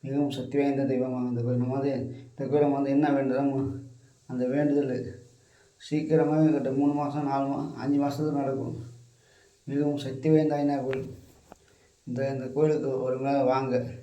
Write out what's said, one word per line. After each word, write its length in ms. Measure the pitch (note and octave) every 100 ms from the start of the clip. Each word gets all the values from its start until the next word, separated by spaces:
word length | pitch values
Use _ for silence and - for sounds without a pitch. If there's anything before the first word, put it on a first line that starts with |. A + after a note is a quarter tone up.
மிகவும் 300 | C3+ C#3 C#3+
சக்தி 280 | C3+ B2 C#3+
வாய்ந்த 260 | C#3+ C#3
தெய்வமாக 440 | C3+ B2+ B2+ B2+ B2
இந்த 140 | A#2+
கோயில். 160 | A#2+ B2
நம்ம 200 | B2 C3+
வந்து 200 | C#3 B2+ A#2+ - -
இந்த 160 | - C3+
கோயிலை 240 | D3 C#3+
வந்து 200 | C#3 C#3
என்ன 200 | C#3 D3
வேண்டுதலோ 720 | C#3 C3+ B2+ C#3 C3+ C3+ - - - - _ _
அந்த 200 | B2+ B2
வேண்டுதல் 800 | C#3 D3 C#3+ C3 B2+ F#2 - - _ _ _ _ _ -
சீக்கிரமாகவே 600 | D3+ D#3 D#3+ D3 D#3 D#3
கிட்ட 200 | C#3+ C3
மூணு 220 | C3+ C#3+
மாசம், 320 | C#3+ D3 C#3+
நாலு 220 | C#3+ C#3 C#3
மா-, 280 | C#3 D3+
அஞ்சு 300 | A#2+ C3 C#3+
மாசத்துல 280 | C#3+ C#3+ D3+
நடக்கும். 540 | C#3+ C#3 B2+ A#2 - - - - _ _ _ _ _
மிகவும் 340 | - C#3+ D3 C#3+
சக்தி 320 | C3 B2+ D#3+
வாய்ந்த 260 | D#3 D#3 D3
ஐயனார் 280 | C#3+ C#3+
கோயில். 340 | B2+ C3+ - - - - _ - _ _ _ _
இந்த, 260 | - A#2+ C3+
இந்த 160 | C3+ B2+
கோயிலுக்கு 560 | C3 D#3 D3 C3 C3
ஒரு 160 | B2+ C3
முறை 240 | C3+ C#3
வாங்க 520 | B2+ C3 C3+ B2 A#2 -